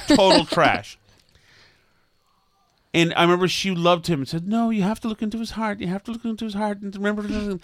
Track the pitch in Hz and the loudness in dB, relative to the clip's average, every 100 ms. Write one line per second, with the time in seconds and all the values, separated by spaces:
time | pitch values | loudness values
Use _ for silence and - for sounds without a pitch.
0 | - 294 294 311 - 175 135 92 - - | 4 6 6 4 4 2 4 2 -6 -20
1 | _ _ _ _ _ _ _ _ _ _ | _ _ _ _ _ _ _ _ _ _
2 | _ _ _ _ _ _ _ _ _ 165 | _ _ _ _ _ _ _ _ _ 2
3 | 165 - 170 180 180 - 190 170 170 175 | 2 4 4 4 2 -2 -4 0 2 2
4 | 170 151 131 165 180 226 233 214 185 220 | 0 -4 -4 -6 -2 -2 0 0 -2 -2
5 | 226 214 214 226 226 214 220 202 180 196 | -6 -6 -6 -6 -8 -6 -6 -4 -6 -6
6 | - 226 233 214 220 196 214 208 202 196 | -8 -8 -8 -6 -6 -4 -4 -4 -10 -4
7 | 202 208 208 208 208 185 | -4 -4 -4 -4 -4 -6